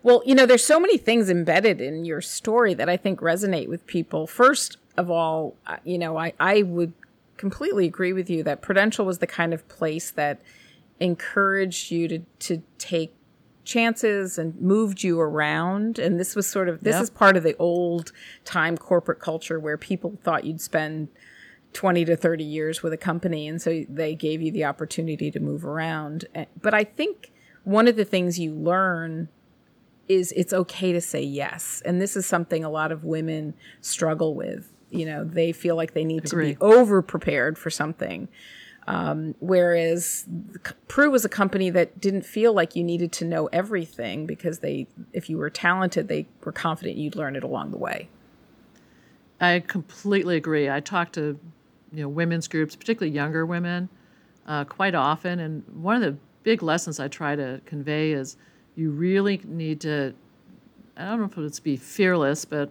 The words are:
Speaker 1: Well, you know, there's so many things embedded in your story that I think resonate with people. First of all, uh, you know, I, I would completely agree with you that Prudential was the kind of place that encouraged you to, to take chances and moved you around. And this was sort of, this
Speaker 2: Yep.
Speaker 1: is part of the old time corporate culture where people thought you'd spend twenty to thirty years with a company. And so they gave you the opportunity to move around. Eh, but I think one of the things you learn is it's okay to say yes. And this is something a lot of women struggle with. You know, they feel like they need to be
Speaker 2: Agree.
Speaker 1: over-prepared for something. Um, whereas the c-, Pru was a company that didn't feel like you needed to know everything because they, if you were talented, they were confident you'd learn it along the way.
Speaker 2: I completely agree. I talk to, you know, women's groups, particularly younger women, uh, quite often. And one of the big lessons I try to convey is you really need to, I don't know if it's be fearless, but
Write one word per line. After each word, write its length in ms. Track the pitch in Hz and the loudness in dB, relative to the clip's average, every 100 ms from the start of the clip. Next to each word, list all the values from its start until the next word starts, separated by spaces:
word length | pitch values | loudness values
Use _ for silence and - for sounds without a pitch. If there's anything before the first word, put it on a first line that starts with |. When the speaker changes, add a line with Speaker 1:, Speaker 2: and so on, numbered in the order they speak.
Speaker 1:
Well, 180 | 233 240 | 8 8
you 120 | 247 269 | 8 8
know, 100 | 254 | 10
there's 180 | 247 | 8
so 140 | - 311 | 8 6
many 180 | 370 349 | 6 4
things 320 | - 233 196 | 4 2 4
embedded 520 | 175 165 165 214 175 | 2 4 4 4 2
in 240 | 131 156 | -4 -6
your 160 | 170 156 | -6 -6
story 520 | - - - 226 226 | -6 -6 0 4 4
that 140 | 170 143 | 2 0
I 80 | 180 | 0
think 220 | 202 180 | 0 0
resonate 500 | 165 175 202 170 - | 0 0 0 -2 -4
with 160 | 170 - | -8 -4
people. 400 | 175 160 156 156 | -4 -2 -6 -6
First 480 | - 247 285 - - _ - | 6 6 6 -4 -10 _ -4
of 140 | 175 | 0
all, 460 | 170 165 160 151 - - | 0 0 0 -4 -8 -12
uh, 120 | - | -10
you 160 | - 175 | -6 -4
know, 180 | 165 160 | -4 -4
I, 160 | 165 - | -6 0
I 240 | 175 208 | 4 4
would 300 | 190 175 170 - - _ _ - | 4 0 -2 -4 -20 _ _ -8
completely 500 | 196 - 320 208 175 | -6 -4 -2 2 0
agree 260 | - 180 | 0 -2
with 180 | 185 180 | -2 -2
you 140 | 165 | -2
that 180 | 156 139 | -2 -4
Prudential 420 | - 190 214 214 | 2 4 4 2
was 140 | 190 175 | -2 0
the 80 | 175 | -4
kind 260 | - 170 | -2 -2
of 140 | 165 _ | -2 _
place 460 | - 160 156 - | -4 -2 -2 -6
that 280 | - 147 143 - - - _ _ _ | -2 -2 -4 -12 -20 -20 _ _ _
encouraged 880 | 180 170 - 202 196 196 190 170 - | -2 -2 -2 2 2 2 -2 -4 -4
you 160 | 170 165 | -2 -2
to, 120 | 165 170 _ | -4 -8 _
to 240 | - 165 - _ | -6 -6 -6 _
take 380 | - 170 160 _ _ _ _ _ | -4 -2 -2 _ _ _ _ _
chances 760 | - 233 233 226 220 202 185 180 | -4 0 2 2 0 0 -4 -4
and 220 | 165 165 | -6 -2
moved 420 | 180 208 220 190 | 2 4 2 0
you 180 | 185 165 | 0 2
around. 760 | 156 151 151 156 175 196 220 226 | 2 2 0 0 -2 -2 -2 0
And 200 | 175 170 | 0 0
this 140 | 185 | 0
was 120 | 208 196 | -2 -2
sort 220 | 202 180 | 0 -2
of, 140 | 165 | 0
this 120 | 208 | 0
Speaker 2:
Yep. 80 | 185 | 2
Speaker 1:
is 80 | 233 | 0
part 260 | - 202 190 | 6 6 8
of 60 | |
the 140 | 160 - | 4 2
old 560 | 175 175 175 170 165 - - - | 0 2 0 -2 -4 -16 -20 -18
time 320 | - 180 160 170 | -6 -2 0 -2
corporate 440 | - 175 165 - | 2 0 2 -4
culture 380 | - 165 - 165 | -4 -6 -6 -6
where 180 | 151 151 | -4 -6
people 420 | - 185 170 208 | -4 -4 -4 -4
thought 220 | - 156 | -2 -2
you'd 160 | - 160 | -2 -8
spend 480 | - 165 156 156 156 _ - - - - _ | -4 -2 -2 -6 -8 _ -20 -20 -20 -20 _
twenty 320 | - 190 175 | -2 2 2
to 120 | 165 165 | 2 2
thirty 260 | 170 165 | 2 0
years 400 | 151 151 156 160 | -4 -4 -4 -4
with 100 | 165 | -6
a 40 | 160 | -4
company. 500 | 185 170 180 156 151 | -4 -2 -2 -4 -6
And 160 | 160 | -4
so 220 | 165 165 - | -2 -2 -4
they 260 | 143 156 156 | -4 -4 -2
gave 260 | 156 160 | -2 -2
you 80 | 160 | -2
the 140 | 151 | -2
opportunity 680 | 147 143 156 - 160 151 151 | -2 -4 -6 -4 -4 -4 -4
to 80 | 151 | -4
move 260 | 147 147 | -4 -4
around. 600 | 156 156 160 160 151 156 - | -6 -4 -4 -4 -6 -10 -10
Eh, 120 | - - - | -12 -12 -4
but 140 | 214 | 2
I 100 | 214 | 2
think 460 | 208 - 339 359 - _ _ _ | 0 -2 -4 -4 -14 _ _ _
one 240 | 190 208 240 | 2 6 6
of 80 | |
the 100 | 220 | 6
things 340 | 196 190 180 175 | 2 2 0 0
you 120 | 160 | -4
learn 760 | 156 156 185 190 170 165 160 165 _ _ _ _ _ _ _ - | -2 2 2 2 0 -4 -6 -8 _ _ _ _ _ _ _ 2
is 240 | 190 180 | 2 2
it's 200 | - 180 | -2 0
okay 400 | 185 175 - 185 | 0 -2 -2 0
to 80 | 175 | 0
say 220 | 170 147 | -2 -4
yes. 580 | 139 139 135 - - - | -4 -4 -6 -8 -10 -8
And 160 | - 180 | -2 0
this 160 | 196 196 | 0 -4
is 100 | 180 | -2
something 380 | 175 170 160 | -2 0 -2
a 60 | 156 | -2
lot 200 | 156 156 | -2 -2
of 140 | 160 | -4
women 500 | 160 160 160 156 151 - - - | -4 -4 -2 -4 -6 -10 -20 -14
struggle 520 | - - 160 156 160 | -8 -2 -2 0 -2
with. 380 | 143 - - - _ _ | -2 -8 -10 -16 _ _
You 160 | 180 156 | -6 -6
know, 160 | 151 | -6
they 300 | 160 170 165 | -4 0 0
feel 240 | 165 175 165 | 0 0 0
like 180 | 165 | 0
they 100 | - | -2
need 200 | 160 160 156 | -2 -2 -2
to 100 | 170 | 0
be 140 | 151 | 0
Speaker 2:
Agree. 40 | 143 | 4
Speaker 1:
over-prepared 960 | 202 233 233 196 170 165 - 147 127 160 | 10 10 10 4 2 -4 -2 0 0 -2
for 140 | 165 | -8
something. 560 | - 156 165 - 87 - - - - - - - | -4 -6 -4 -8 -8 -12 -16 -20 -20 -20 -16 -6
Um, 480 | 170 165 151 156 - | -4 -2 -4 -6 -8
whereas 840 | 180 185 175 170 165 170 165 - - | 2 4 4 4 2 0 -2 -6 -8
the 320 | 170 - - - | -10 -12 -14 -14
c-, 80 | - - | -14 -2
Pru 240 | - 294 | 4 6
was 120 | 262 | 4
a 40 | 208 | 2
company 420 | - 190 196 185 | 0 0 2 2
that 300 | 180 170 - | 2 0 0
didn't 240 | 196 196 | -2 -2
feel 280 | - 220 226 | -4 2 4
like 220 | 202 165 | 4 2
you 80 | 170 | -2
needed 300 | 170 170 170 | -2 -2 -2
to 120 | - | -4
know 220 | 170 165 156 | -4 -2 0
everything 760 | 170 202 208 160 - 117 104 156 | -2 -2 -4 -6 -8 -8 -6 -8
because 340 | 151 170 160 | -6 -6 -6
they, 280 | 147 143 - - - | -6 -6 -8 -14 -10
if 180 | - - | -10 -6
you 60 | 160 | -6
were 140 | 147 | -6
talented, 580 | - 175 185 185 175 - | -2 0 2 0 -2 -2
they 180 | 147 156 _ | -6 -6 _
were 80 | - | -12
confident 460 | - 165 156 90 - | -6 -4 -4 -8 -6
you'd 180 | 151 | -8
learn 220 | - 147 139 | -6 -8 -8
it 80 | |
along 260 | 131 123 73 | -8 -8 -8
the 80 | - | -8
way. 300 | - - 175 _ _ _ _ _ _ _ _ _ _ _ _ _ | -6 -8 -12 _ _ _ _ _ _ _ _ _ _ _ _ _
Speaker 2:
I 200 | 175 175 | 2 2
completely 760 | 170 185 151 - 202 196 175 165 | 0 -8 -8 -8 0 0 2 0
agree. 320 | 156 156 139 | 0 0 0
I 120 | 139 | -2
talk 320 | 147 190 170 | -2 -4 -2
to, 260 | - 151 147 170 - _ _ _ | -4 -6 -6 -14 -20 _ _ _
you 100 | 156 | -10
know, 60 | 143 | -6
women's 400 | 147 170 165 - | -2 -2 -2 -2
groups, 260 | 160 151 | -2 -2
particularly 400 | - - 226 165 | -4 -4 -2 -2
younger 320 | 147 147 160 165 | -2 -2 -2 -2
women, 420 | 175 175 180 180 _ _ _ _ _ - | -4 -4 -4 -6 _ _ _ _ _ -8
uh, 180 | 151 | -6
quite 320 | 143 - 190 170 | -6 -2 0 2
often. 420 | 135 156 180 175 | 2 0 -2 -4
And 240 | 160 156 - | -6 -8 -12
one 220 | 156 175 | -8 0
of 80 | 240 | 0
the 160 | 185 143 _ _ | 0 -4 _ _
big 200 | 214 226 | 0 0
lessons 360 | 160 160 170 147 | 0 -2 -2 -6
I 80 | 139 | -8
try 300 | - 151 147 | -6 -4 -4
to 240 | 135 131 - | -4 -8 -10
convey 440 | 151 139 151 156 | -8 -4 -2 0
is 240 | 147 135 - _ _ _ | -2 -4 -12 _ _ _
you 160 | - 160 | -6 -4
really 500 | 147 175 196 202 190 | 0 0 2 2 -2
need 360 | - 165 160 151 | -6 -6 -6 -4
to, 320 | 156 147 135 - _ _ _ - _ _ - - | -2 -2 -2 -8 _ _ _ -20 _ _ -20 -14
I 80 | |
don't 160 | 180 226 | -6 -4
know 60 | 196 | -4
if 120 | 180 | -6
it's 220 | 151 - | -8 -6
be 160 | 156 131 | -6 -6
fearless, 680 | - - 190 180 139 147 | -6 0 2 4 2 0
but 260 | - 151 143 | -4 -6 -6